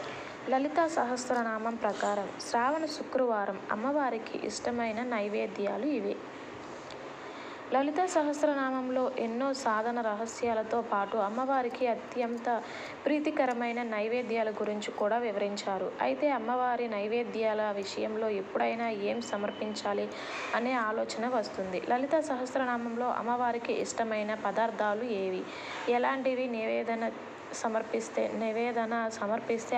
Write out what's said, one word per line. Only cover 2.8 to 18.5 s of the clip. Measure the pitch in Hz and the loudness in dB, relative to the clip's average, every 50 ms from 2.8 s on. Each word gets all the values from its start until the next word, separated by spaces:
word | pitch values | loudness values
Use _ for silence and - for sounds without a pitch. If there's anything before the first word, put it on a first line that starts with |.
| 320 294 - - | 0 -2 -4 -6
శుక్రవారం | - - - 262 254 240 220 208 202 202 196 190 - - 208 | -4 0 2 2 4 4 4 2 2 0 -2 -4 -4 -2 -2
అమ్మవారికి | 214 226 269 285 302 277 247 233 220 - - - - - 214 | 0 0 2 2 2 2 2 0 -2 -4 -6 -6 -6 -4 -4
ఇష్టమైన | 208 - - 247 240 240 233 226 208 220 247 247 240 | -4 -4 -2 -2 0 0 0 0 -2 -2 -2 -2 0
నైవేద్యాలు | 214 202 208 208 220 226 208 190 - 202 202 202 202 233 302 294 226 | 0 0 0 0 0 0 -2 -2 -2 -2 -2 0 0 0 0 0 0
ఇవే. | 196 202 - - - - - - - - - - - - - - - - - - - - - - - - - - - - - - - - 262 | 0 0 -2 -4 -6 -10 -12 -12 -12 -12 -12 -12 -12 -12 -12 -12 -12 -12 -12 -12 -12 -12 -12 -12 -12 -12 -12 -10 -12 -12 -12 -12 -4 0 2
లలితా | 262 277 294 302 359 370 359 359 | 2 2 4 2 2 2 4 4
సహస్రనామంలో | 320 294 294 285 294 302 302 285 277 269 262 262 262 254 254 254 262 254 - 254 247 226 | 4 4 2 2 4 4 4 4 4 2 0 0 0 0 0 2 2 2 2 2 0 0
ఎన్నో | 226 226 240 269 277 269 262 | 0 0 0 0 0 0 0
సాధన | - 233 214 214 220 240 240 240 233 220 | 2 2 2 2 2 0 0 0 0 0
రహస్యాలతో | 208 208 226 226 - - 247 233 226 220 214 - 233 233 226 - | 0 -2 -2 -4 -4 -2 0 2 2 2 0 0 0 0 0 2
పాటు | 214 202 202 196 - 226 196 | 2 0 2 2 2 2 2
అమ్మవారికి | 202 220 240 262 262 277 269 247 240 240 - 254 240 220 | 2 0 0 0 2 2 2 2 0 0 0 2 2 2
అత్యంత | - - - - 247 240 233 240 233 - 254 233 214 - - - - - - - - - | 0 -2 -4 -2 -2 0 0 -2 -2 0 0 0 0 0 -4 -8 -10 -10 -10 -8 -4 0
ప్రీతికరమైన | - 302 294 302 320 302 311 269 247 240 240 240 233 233 240 240 233 220 | 2 2 2 2 2 2 2 2 2 2 0 0 -2 -2 -2 -2 -2 0
నైవేద్యాల | 208 208 220 233 247 247 208 226 233 220 214 208 - | 0 0 2 0 0 0 0 0 0 0 0 0 -2
గురించి | 214 208 208 208 202 - - - | -2 -2 -2 -2 -4 -4 -2 0
కూడా | 214 208 220 240 240 | 2 2 2 2 0
వివరించారు. | 226 196 202 202 202 202 202 - 202 196 185 185 - - - 226 | 0 0 0 0 0 -2 -2 -2 -2 -2 0 -2 -2 -2 0 0
అయితే | 254 269 262 294 294 269 240 | 0 2 2 2 2 2 2
అమ్మవారి | 220 226 247 254 247 247 240 233 240 233 214 | 0 0 0 2 2 2 2 0 0 -2 -2
నైవేద్యాల | 202 202 214 226 240 240 208 196 220 220 220 214 214 214 214 202 202 | -2 -2 0 0 0 0 -2 0 0 2 2 2 2 2 0 0 -2
విషయంలో | 196 - - 208 214 220 220 214 226 220 208 196 | -2 -4 -4 -2 -2 -2 0 0 0 0 0 0
ఎప్పుడైనా | 196 - | -2 -2